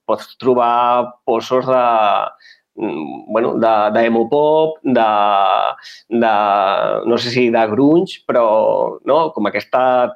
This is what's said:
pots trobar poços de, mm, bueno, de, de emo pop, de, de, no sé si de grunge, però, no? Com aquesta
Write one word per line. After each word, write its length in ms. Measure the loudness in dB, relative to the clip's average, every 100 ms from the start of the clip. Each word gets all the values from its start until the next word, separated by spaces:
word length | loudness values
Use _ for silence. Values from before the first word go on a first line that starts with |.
| -6
pots 320 | -6 -6 -4
trobar 800 | 0 2 2 2 2 0 -2 -8
poços 420 | -4 -4 0 -2 0
de, 160 | 0 2 2 2 0 -4 -10 -20 -20 _
mm, 520 | -8 -8 -6 -10 -12 -4
bueno, 220 | -2 -2 0
de, 180 | 0 2 0
de 160 | 0 2
emo 240 | 0 0
pop, 480 | 0 2 2 0 -2
de, 280 | -2 2 2 2 2 2 2 0 -2 -6 -16 -20 _
de, 240 | 0 2 2 2 0 0 0 -2 -2
no 140 | -2 -2
sé 120 | -2
si 180 | 0 0
de 160 | 0 0
grunge, 540 | 2 2 2 0 -8
però, 760 | -4 0 2 2 2 0 -2 -6
no? 320 | -2 0 0
Com 140 | -2 -4
aquesta 640 | -4 -2 0 2 0 -2